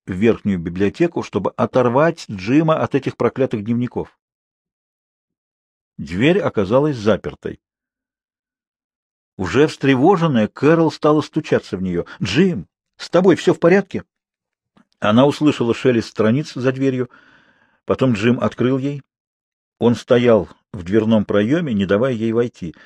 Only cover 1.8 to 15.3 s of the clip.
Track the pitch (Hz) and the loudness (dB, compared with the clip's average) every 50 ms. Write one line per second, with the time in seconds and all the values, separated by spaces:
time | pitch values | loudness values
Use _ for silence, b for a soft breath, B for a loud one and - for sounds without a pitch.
1.8 | 123 120 117 131 151 - - - - - 107 95 90 104 131 151 165 156 160 147 | 2 2 2 2 0 0 0 -4 -10 -12 -12 -10 -4 0 0 2 2 2 0 0
2.8 | 123 - - 139 - 127 - - 120 113 - - 131 127 - 110 101 110 120 120 | -2 -2 -2 -4 -4 -4 -6 -2 -2 -2 -2 -2 -4 -2 -4 -4 -4 -4 -4 -2
3.8 | 123 120 - 95 80 - _ _ _ _ _ _ _ _ _ _ _ _ _ _ | -4 -4 -6 -8 -10 -10 _ _ _ _ _ _ _ _ _ _ _ _ _ _
4.8 | _ _ _ _ _ _ _ _ _ _ _ _ _ _ _ _ _ _ _ _ | _ _ _ _ _ _ _ _ _ _ _ _ _ _ _ _ _ _ _ _
5.8 | _ _ _ - - 73 85 92 120 156 180 202 - 120 - 110 98 87 113 135 | _ _ _ -16 -14 -8 -4 0 2 2 2 2 0 -4 -2 -2 -2 0 2 0
6.8 | 147 156 143 117 101 107 101 87 - - - - - - - - _ _ _ _ | 0 0 -2 -2 -2 -2 -2 -2 -2 -8 -12 -10 -12 -12 -12 -12 _ _ _ _
7.8 | _ _ _ _ _ _ _ _ _ _ _ _ _ _ _ _ _ _ _ _ | _ _ _ _ _ _ _ _ _ _ _ _ _ _ _ _ _ _ _ _
8.8 | _ _ _ _ _ _ _ _ _ _ _ - 98 85 85 127 151 151 - - | _ _ _ _ _ _ _ _ _ _ _ -10 -8 -4 0 0 0 0 0 -2
9.8 | - 135 135 123 139 180 202 170 165 165 135 113 107 101 - - 123 147 165 165 | 0 0 2 4 4 2 2 2 2 0 0 0 0 -2 -4 0 2 2 4 4
10.8 | 165 151 - - - 151 151 151 147 - - 160 151 - - 110 - - - 92 | 2 0 -2 0 0 2 2 2 0 -2 -4 -6 -4 -2 -2 -2 -2 -4 -8 -6
11.8 | 95 92 87 85 - B B B B 92 95 139 190 190 165 107 78 - _ _ | -4 -4 -4 -4 -6 B B B B -4 0 0 0 0 0 -4 -8 -14 _ _
12.8 | _ _ _ - - - - 170 185 196 156 - - 190 160 - - 165 180 202 | _ _ _ -20 -10 -2 0 2 4 4 2 2 2 0 0 2 4 4 4 4
13.8 | 190 - - 110 - _ _ _ _ _ _ _ _ _ _ _ _ _ _ _ | 2 0 -6 -10 -10 _ _ _ _ _ _ _ _ _ _ _ _ _ _ _
14.8 | _ _ _ - - 104 107 120 135 147 | _ _ _ -4 0 2 4 6 6 4